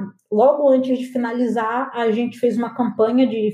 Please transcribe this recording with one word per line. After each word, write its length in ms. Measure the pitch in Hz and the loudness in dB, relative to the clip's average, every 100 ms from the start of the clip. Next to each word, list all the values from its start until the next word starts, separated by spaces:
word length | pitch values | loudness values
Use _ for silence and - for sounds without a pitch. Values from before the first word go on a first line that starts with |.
| 196 - _ | -8 -16 _
logo 380 | 214 262 294 285 | 2 2 4 4
antes 300 | 262 254 247 | 2 2 -2
de 80 | - | -4
finalizar, 840 | 247 240 240 247 220 220 240 262 | -6 -4 -2 -2 -2 -2 -4 -6
a 180 | 240 233 | -2 -2
gente 280 | 214 240 - | 0 -2 -2
fez 180 | 240 214 | -2 0
uma 180 | 233 | -4
campanha 520 | - 226 202 220 247 254 | -4 -4 0 2 4 2
de 240 | 220 214 | 2 -2